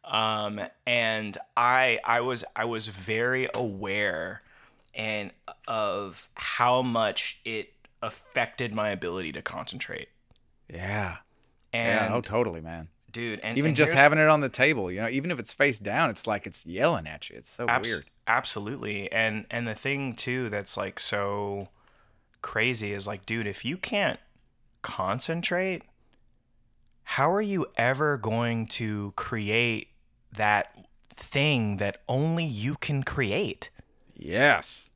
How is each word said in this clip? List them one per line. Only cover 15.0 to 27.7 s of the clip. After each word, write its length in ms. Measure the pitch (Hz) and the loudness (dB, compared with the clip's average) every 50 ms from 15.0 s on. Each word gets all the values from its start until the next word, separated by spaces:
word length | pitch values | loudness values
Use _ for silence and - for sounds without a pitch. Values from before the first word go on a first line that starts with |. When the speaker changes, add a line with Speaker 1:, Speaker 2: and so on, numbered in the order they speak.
Speaker 2:
know, 80 | 113 113 | -2 -2
even 200 | 127 139 139 180 | -2 -2 -2 -2
if 100 | 175 123 | -6 -4
it's 120 | 104 - - | -4 -6 2
face 240 | - 143 143 123 | 2 2 2 2
down, 320 | 107 104 101 107 143 165 131 | 0 -4 -2 2 2 2 2
it's 160 | 107 - - | 0 -2 -2
like 220 | 117 104 101 - | -2 -2 -2 -4
it's 180 | 101 - - - | -6 -6 -6 -6
yelling 400 | 82 87 95 131 165 165 98 80 | -6 0 2 2 2 2 2 -4
at 240 | 76 78 76 - - | -8 -12 -12 -14 -14
you. 60 | - | -14
It's 140 | 62 - - | -12 -10 -10
so 180 | - - 123 | -8 -4 0
Speaker 1:
Abs-, 220 | 123 117 127 - 117 | 2 2 2 2 2
Speaker 2:
weird. 140 | 110 76 - - _ _ _ | 0 0 -2 -10 _ _ _
Speaker 1:
absolutely. 840 | - 113 127 - - - 104 101 104 135 139 113 104 104 101 98 - | 2 2 2 2 0 -2 -2 -4 -6 -6 -4 -4 -4 -4 -4 -4 -2
And, 340 | - 113 113 110 107 107 101 - | 0 2 2 2 0 -4 -6 -4
and 160 | - 120 120 | -4 -4 -4
the 80 | 117 110 | -4 -6
thing, 380 | - - 135 139 139 139 131 117 | -4 -2 -2 -2 -2 -2 -4 -4
too, 320 | - - 127 123 131 127 | -4 -4 -2 -2 -2 -2
that's, 300 | 110 104 104 98 - - | -2 -4 -4 -2 -2 -2
like, 240 | 101 98 98 - - | -2 -2 -6 -4 -2
so 680 | - - - 104 101 101 101 104 101 101 101 98 98 - _ _ _ _ _ _ _ _ _ _ _ _ - _ | -2 0 0 0 0 0 -2 -2 -4 -4 -4 -6 -8 -10 _ _ _ _ _ _ _ _ _ _ _ _ -16 _
crazy 520 | - - - 110 113 127 127 110 110 101 101 | -12 -4 0 0 2 2 2 0 -2 -2 -2
is, 140 | 98 98 | -2 -2
like, 180 | 101 104 92 - | -2 -4 -8 -6
dude, 200 | - 113 117 110 | -6 -4 -2 -2
if 200 | 101 98 - - | -4 -6 -4 -6
you 100 | 120 160 | -6 -6
can't 460 | 185 - - - 202 190 143 - - _ _ _ _ _ _ _ _ _ _ _ _ | -4 -6 -2 -2 0 0 0 -2 -4 _ _ _ _ _ _ _ _ _ _ _ _
concentrate, 1000 | - - - - 92 92 101 127 - - 165 170 165 - 175 180 185 190 185 - - _ _ _ _ _ _ _ _ _ _ _ _ _ _ _ _ _ _ _ _ _ _ _ _ | -12 -10 -6 -4 -2 -2 0 0 -2 -2 -2 -2 0 0 0 0 0 -2 -4 -6 -10 _ _ _ _ _ _ _ _ _ _ _ _ _ _ _ _ _ _ _ _ _ _ _ _
how 280 | - - - 135 160 | -6 0 2 4 4
are 100 | 185 202 | 4 2
you 240 | 214 202 196 180 - - | 0 0 0 0 -2 0